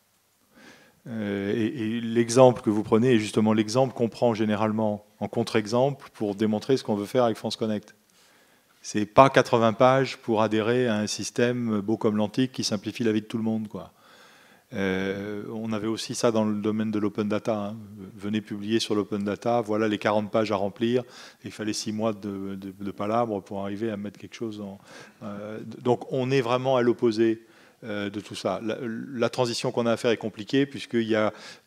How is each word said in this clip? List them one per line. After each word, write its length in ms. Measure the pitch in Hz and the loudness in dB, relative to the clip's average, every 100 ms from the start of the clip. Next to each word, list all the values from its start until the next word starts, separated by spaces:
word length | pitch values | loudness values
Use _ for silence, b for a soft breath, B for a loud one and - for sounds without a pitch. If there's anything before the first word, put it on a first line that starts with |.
| _ _ _ _ _ b b b b b - | _ _ _ _ _ b b b b b -12
Euh, 440 | 113 101 101 98 | -6 -4 -2 -2
et, 420 | 117 110 117 110 117 | 0 -2 -2 -4 -4
et 40 | |
l'exemple 600 | 113 117 117 117 127 117 | 0 2 4 10 8 8
que 80 | 113 | 2
vous 120 | 107 | 0
prenez 320 | 104 110 127 | 4 4 6
est 40 | 117 | 4
justement 340 | 107 120 107 | 2 2 4
l'exemple 420 | 110 107 123 131 | 4 2 2 0
qu'on 140 | - 113 | 0 -2
prend 260 | - 120 | 2 2
généralement 720 | 107 107 104 110 107 110 104 - - | 2 0 2 0 0 0 -2 -8 -10
en 80 | 101 | -6
contre-exemple 800 | 120 110 113 104 120 139 143 - | -4 0 0 0 2 0 -2 -12
pour 200 | - 107 | -6 -4
démontrer 420 | 98 107 107 - 131 | 0 0 0 0 0
ce 60 | |
qu'on 140 | - 104 | 0 -4
veut 100 | 101 | 0
faire 180 | 131 | 2
avec 120 | 117 107 | 2 0
France 180 | 110 | -6
Connect. 400 | - 110 104 - _ _ b b b b b b b | -4 -4 -4 -6 _ _ b b b b b b b
C'est 240 | - 107 101 | -6 -4 4
pas 240 | - 135 | 8 8
quatre-vingts 420 | 135 123 120 113 | 8 4 4 4
pages 440 | 104 127 135 127 - | 6 6 6 2 -4
pour 260 | - 107 | 0 2
adhérer 440 | 110 107 107 123 123 | 2 2 2 2 0
à 100 | 104 | 0
un 120 | 104 | -2
système 720 | - - - 123 123 117 107 | -6 -6 -2 0 0 -2 -2
beau 160 | 98 113 | -2 0
comme 200 | 113 104 | 0 0
l'antique 360 | 104 - 127 | -2 -2 -2
qui 100 | - | -2
simplifie 400 | 110 107 110 - | -4 -4 -6 -2
la 80 | 113 | 0
vie 100 | 107 | 0
de 60 | 104 | -2
tout 100 | 113 | -4
le 60 | |
monde, 240 | 110 110 104 | -4 -4 -6
quoi. 260 | 95 80 _ b b b b b b b | -12 -14 _ b b b b b b b
Euh, 720 | 98 95 95 98 101 101 104 107 | -4 -2 -2 -2 -4 -6 -8 -8
on 200 | 113 113 | -8 -4
avait 140 | 107 110 | -4 -2
aussi 280 | 110 - | -4 -6
ça 180 | 120 123 | 0 2
dans 120 | 110 | 2
le 160 | 107 104 | 2 0
domaine 300 | 107 107 110 | 0 0 -2
de 80 | 107 | 0
l'open 300 | 101 101 104 | -2 -2 -2
data, 280 | 107 120 107 | -2 -2 -4
hein. 200 | 101 113 101 107 95 104 | -4 -10 -14 -16 -16 -10
Venez 240 | 101 107 | -4 -4
publier 400 | 104 104 101 110 | -4 -8 0 0
sur 140 | - | 0
l'open 280 | 104 98 104 | -2 0 -2
data, 380 | 101 95 120 120 | -2 -2 0 0
voilà 280 | 104 107 110 | 0 0 0
les 100 | 101 | 2
quarante 320 | 113 107 104 | 2 0 0
pages 200 | 113 107 | 0 0
à 60 | 101 | 0
remplir. 480 | 101 - 117 123 120 B B B | -2 -2 0 0 -2 B B B
Il 80 | 104 | -14
fallait 220 | - 107 | -8 -6
six 180 | 104 113 | -4 -4
mois 200 | 107 113 | -2 -2
de, 440 | 104 101 98 98 98 | -2 -6 -8 -8 -10
de, 160 | 98 | -12
de 180 | 98 101 | -10 -10
palabres 520 | 92 104 113 120 101 | -6 -2 0 0 -4
pour 180 | - 101 | -6 -8
arriver 280 | 101 101 113 | -8 -6 -6
à 60 | 101 | -6
mettre 220 | 104 95 | -10 -14
quelque 160 | 95 | -16
chose 260 | - 113 104 | -10 -10 -8
en, 180 | 101 98 B B B B | -12 -14 B B B B
euh, 380 | 110 101 107 110 113 - | -14 -12 -10 -12 -12 -4
donc 280 | 123 120 - | 0 0 0
on 180 | 135 127 | -4 0
est 100 | 139 | 2
vraiment 360 | 117 127 131 127 | 2 0 2 2
à 60 | |
l'opposé, 640 | 120 113 120 107 113 110 b b b b | 4 4 2 4 2 2 b b b b
euh, 260 | 117 104 101 | -8 -6 -6
de 100 | 104 | -6
tout 140 | - | -10
ça. 260 | 104 107 95 | -6 -4 -4
La, 140 | 110 - | -4 -6
la 480 | 123 113 - 120 117 | -6 -8 -8 -2 0
transition 420 | - 123 117 131 | 0 -2 0 -2
qu'on 160 | 123 117 | 0 0
a 60 | |
à 40 | 110 | 2
faire 140 | 123 | 2
est 60 | 110 | 2
compliquée 500 | 110 - 101 135 139 | -2 -8 0 2 2
puisqu'il 400 | 104 - 120 110 | -4 -4 0 2
y 80 | |
a 180 | 110 107 - B B | 2 0 -2 B B